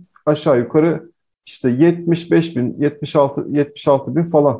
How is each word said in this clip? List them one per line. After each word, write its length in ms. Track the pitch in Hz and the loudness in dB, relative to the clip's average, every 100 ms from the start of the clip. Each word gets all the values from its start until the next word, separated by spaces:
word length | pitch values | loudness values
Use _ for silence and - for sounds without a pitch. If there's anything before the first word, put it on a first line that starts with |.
| - _ - | -18 _ -2
aşağı 340 | 151 160 123 | 0 2 0
yukarı 500 | 117 156 165 156 - _ _ _ - | 2 2 2 -2 -8 _ _ _ -20
işte 240 | - 127 | -4 -2
yetmiş 640 | 123 170 175 170 165 - | 2 2 2 -2 -4 0
beş 240 | 170 165 127 | 0 0 -4
bin, 200 | 123 - | -4 -2
yetmiş 360 | 147 147 147 156 | -4 -4 -2 0
altı, 300 | 139 139 - | 0 -2 -4
yetmiş 380 | 143 143 - 151 | -2 -2 -4 0
altı 280 | 135 131 143 | 0 0 -4
bin 100 | 170 | 0
falan, 340 | 160 147 | 2 2